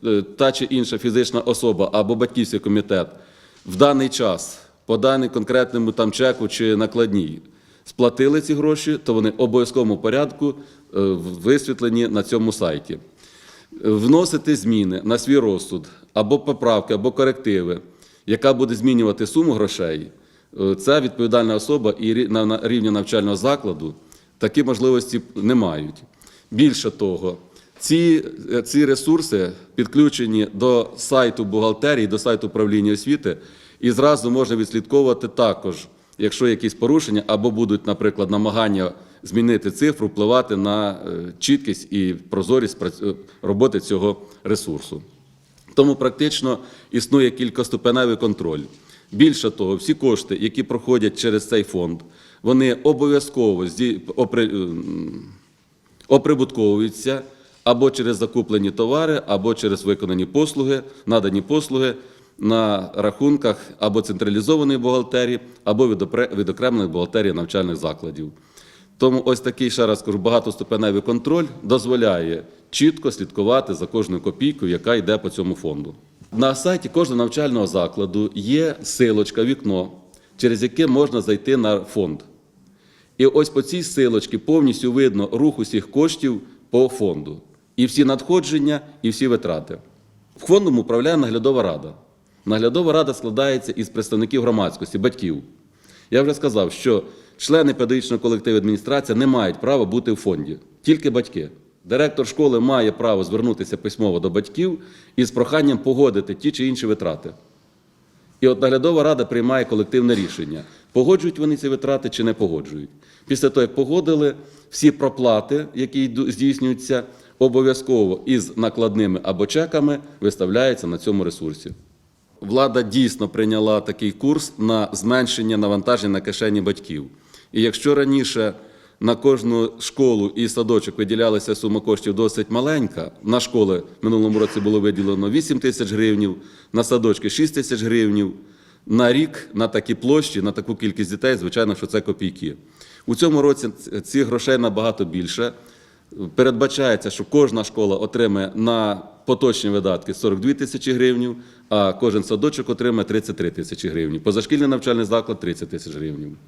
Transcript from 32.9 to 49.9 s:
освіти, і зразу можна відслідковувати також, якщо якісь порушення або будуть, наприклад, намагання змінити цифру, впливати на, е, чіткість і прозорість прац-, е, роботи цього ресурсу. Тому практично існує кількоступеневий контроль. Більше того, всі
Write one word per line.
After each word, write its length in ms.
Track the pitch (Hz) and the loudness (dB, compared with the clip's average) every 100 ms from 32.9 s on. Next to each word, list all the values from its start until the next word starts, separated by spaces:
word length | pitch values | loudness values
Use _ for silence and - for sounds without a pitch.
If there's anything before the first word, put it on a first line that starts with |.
освіти, 440 | 104 131 143 110 82 - - - _ | 0 0 -2 -2 -6 -10 -20 -20 _
і 100 | 120 | -2
зразу 400 | 113 143 147 117 | 2 4 2 2
можна 260 | 123 127 113 | 0 0 0
відслідковувати 720 | 110 113 - 139 135 120 117 | -2 -4 0 2 4 2 -4
також, 600 | - 117 95 95 85 - _ _ _ | 0 0 0 -6 -10 -12 _ _ _
якщо 300 | 107 - 123 | -2 2 0
якісь 260 | 110 110 | 2 -2
порушення 480 | - 117 151 151 107 104 | -2 2 2 2 -2 0
або 240 | 107 117 | 0 0
будуть, 360 | 107 117 104 - | 0 0 0 -2
наприклад, 440 | 101 107 101 95 | 0 0 0 -2
намагання 640 | 104 107 104 110 98 92 - - - | 0 0 0 0 0 -2 -6 -20 -20
змінити 480 | 90 98 117 110 - | -6 0 2 2 0
цифру, 360 | - 147 147 107 | -2 -2 0 -6
впливати 500 | - 107 123 123 101 | -2 2 2 2 -2
на, 340 | 101 104 104 | 0 0 -2
е, 420 | 95 87 87 87 85 | -6 -10 -10 -10 -10
чіткість 540 | - 139 139 95 - | 0 0 0 -8 -6
і 220 | 101 95 85 - | -2 -2 -4 -6
прозорість 480 | 95 92 127 110 - | -4 0 0 0 -6
прац-, 320 | 92 - 104 | -8 -6 -8
е, 40 | 95 - - | -8 -12 -12
роботи 380 | 98 98 127 104 | -4 0 2 0
цього 360 | - 98 101 98 - - | -2 -2 0 -2 -10 -16
ресурсу. 580 | 95 - - 76 - 76 - _ _ _ _ _ _ | -4 -4 -4 -10 -10 -14 -16 _ _ _ _ _ _
Тому 220 | - 139 135 | 2 4 4
практично 600 | 127 127 151 147 131 117 - - - | -2 0 -4 -2 -4 -4 -8 -20 -6
існує 400 | 120 117 143 127 | -6 2 4 4
кількоступеневий 840 | 127 123 107 120 110 120 123 123 110 | 2 -6 -4 -4 0 0 2 2 0
контроль. 440 | 117 104 85 76 - - _ - _ | -2 -2 -4 -6 -8 -18 _ -20 _
Більше 380 | 101 156 143 117 | 4 4 4 -4
того, 260 | - 95 95 | -2 -2 -2
всі 180 | - | -2